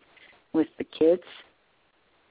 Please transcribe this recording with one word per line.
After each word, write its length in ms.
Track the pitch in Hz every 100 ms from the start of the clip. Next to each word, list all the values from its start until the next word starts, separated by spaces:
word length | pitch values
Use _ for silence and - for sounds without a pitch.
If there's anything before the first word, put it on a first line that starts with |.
| _ _ - - _
with 140 | 160 151 -
the 80 | -
kids, 380 | - 160 180 - - - _ _ _ _ _ _ _ _